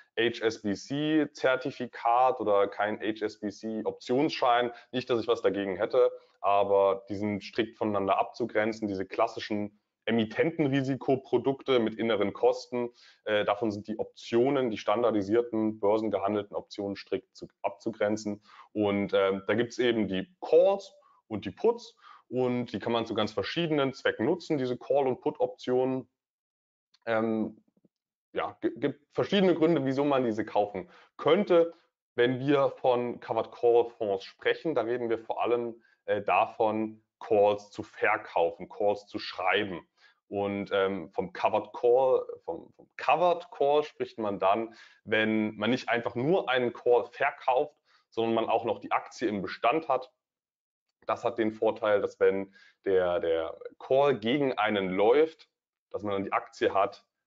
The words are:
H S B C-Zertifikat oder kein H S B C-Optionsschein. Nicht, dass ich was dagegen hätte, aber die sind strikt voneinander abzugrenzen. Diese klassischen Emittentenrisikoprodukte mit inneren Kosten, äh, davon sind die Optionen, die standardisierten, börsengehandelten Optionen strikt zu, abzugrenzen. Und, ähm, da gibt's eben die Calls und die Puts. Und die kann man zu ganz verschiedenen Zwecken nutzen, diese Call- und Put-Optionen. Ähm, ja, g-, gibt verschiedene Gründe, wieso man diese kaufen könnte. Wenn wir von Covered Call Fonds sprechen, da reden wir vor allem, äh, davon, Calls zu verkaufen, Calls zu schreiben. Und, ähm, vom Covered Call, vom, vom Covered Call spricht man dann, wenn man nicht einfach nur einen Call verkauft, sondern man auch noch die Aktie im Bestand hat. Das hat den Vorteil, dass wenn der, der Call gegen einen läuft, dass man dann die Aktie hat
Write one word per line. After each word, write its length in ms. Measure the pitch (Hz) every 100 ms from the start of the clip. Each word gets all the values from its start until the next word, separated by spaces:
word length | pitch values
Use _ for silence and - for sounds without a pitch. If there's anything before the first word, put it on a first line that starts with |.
| _ -
H 280 | 117 113
S 180 | 110 110
B 120 | 104
C-Zertifikat 1600 | 98 - 139 151 156 147 - 135 127 139 - 120 - 117 120 120 -
oder 300 | 107 101 98
kein 320 | - 104 107
H 240 | 101 110
S 160 | 107 -
B 80 | 104
C-Optionsschein. 1200 | 98 110 110 113 120 - 127 151 - 131 120 120 - -
Nicht, 180 | 131 123
dass 120 | 117
ich 60 | 104
was 140 | 117
dagegen 360 | 98 98 98 90
hätte, 360 | 117 127 123 - _ _
aber 640 | 95 101 101 98 98 95 -
die 80 | 98
sind 260 | 104 101
strikt 360 | - - 110 -
voneinander 400 | 107 104 98 98
abzugrenzen. 720 | 117 - 113 110 110 110 104
Diese 180 | 95 95
klassischen 720 | - 113 - - 104 104 _ _ _
Emittentenrisikoprodukte 1700 | - 113 110 117 123 165 147 139 131 127 - 131 - 123 127 135 - 123
mit 160 | 110
inneren 380 | 110 113 104 101
Kosten, 580 | - 120 123 - 123 120 _ - _
äh, 220 | 107 104
davon 260 | 104 104 110
sind 160 | 101 101
die 140 | 107
Optionen, 680 | - - - 117 131 143 123
die 80 | 101
standardisierten, 1000 | - 107 120 107 95 117 120 110 110 107
börsengehandelten 800 | 101 110 110 95 98 104 101 82
Optionen 400 | - - 101 98
strikt 400 | - 95 _ -
zu, 100 | 85 _
abzugrenzen. 800 | - - 120 104 104 107 104 104 _ - -
Und, 420 | 107 101 101 98
ähm, 300 | 101 98 98 101
da 80 |
gibt's 240 | 107 120 -
eben 300 | 123 113 95
die 260 | 92 92 _
Calls 520 | - 160 190 196 - _ _ _ _
und 160 | 107
die 80 | 101
Puts. 440 | - 220 226 - _ - - _
Und 440 | 127 127 123 117
die 80 | 101
kann 100 | 113
man 160 | 117 113
zu 80 |
ganz 160 | 107 107
verschiedenen 600 | - 98 165 170 151 135
Zwecken 340 | - 160 160 151
nutzen, 320 | 165 - 151
diese 180 | 123 123
Call- 300 | - 139 131
und 140 | 120
Put-Optionen. 880 | 147 143 123 - - 127 131 131 123 _ _ _ _ _ _ _ _ _ 113
Ähm, 560 | 110 113 110 110 - _ _ _ _ _ _ _
ja, 240 | 92 85 -
g-, 120 | 113
gibt 320 | - 135 - _
verschiedene 400 | - 123 202 190
Gründe, 300 | 156 160 156
wieso 200 | 135 135
man 200 | 147 131
diese 200 | 123 110
kaufen 460 | 107 104 104 95 87 - - -
könnte. 580 | 143 180 202 170 165 - _ _ _ 120
Wenn 240 | 123 127
wir 300 | 139 143 131
von 500 | - 131 123 120 -
Covered 320 | - 113 113
Call 320 | - 120 117
Fonds 400 | 113 - 107 98
sprechen, 500 | - - 120 120 165
da 60 | 131
reden 300 | 113 123 117
wir 100 | 110
vor 240 | - -
allem, 360 | 104 120 120 113 _ _ -
äh, 160 | 101
davon, 840 | 98 92 113 - 110 110 110 110 _ _
Calls 500 | - 104 104 104 -
zu 140 | -
verkaufen, 840 | 104 - 110 107 - - 85 85 90
Calls 380 | - 104 101 -
zu 140 | 104
schreiben. 640 | - - 92 98 104 82 - _ _ _ _
Und, 380 | 101 101 101 92
ähm, 380 | 98 95 98 76
vom 240 | - 92
Covered 400 | - 104 107 -
Call, 520 | - 120 123 131 123 - - -
vom, 260 | 85 -
vom 160 | _ - -
Covered 540 | - 151 175 170 -
Call 320 | - 143 147
spricht 340 | 151 - 127 -
man 220 | 104 98
dann, 360 | 95 107 113 - - _
wenn 520 | - 107 110 110 107 110
man 120 | 110
nicht 220 | 127 -
einfach 240 | 117 117
nur 340 | 120 139 190 123
einen 240 | 127 120
Call 320 | - 123 120
verkauft, 720 | - - 139 - - 127 147 _ _ _ _
sondern 260 | - 113
man 140 | 113 107
auch 160 | 113
noch 140 | 113 101
die 140 | -
Aktie 360 | 123 - - -
im 140 | 104
Bestand 460 | 87 - 117 156 -
hat. 220 | 127 - _ _ _ _ _ _ _ _ _
Das 180 | - 107
hat 140 | 117 -
den 160 | 110
Vorteil, 480 | 107 110 104 107 101
dass 180 | - -
wenn 360 | 95 95 98 _ - _ 98
der, 340 | 92 90 87
der 380 | 82 82 80 - - _
Call 400 | - 135 143 117
gegen 380 | 110 143 139 -
einen 320 | 107 104 95
läuft, 640 | 92 107 139 156 - - _ _ _ _
dass 120 | 92
man 120 | 104
dann 100 | 98
die 80 | 98
Aktie 400 | 110 - - 110
hat 320 | 98 101 - _ _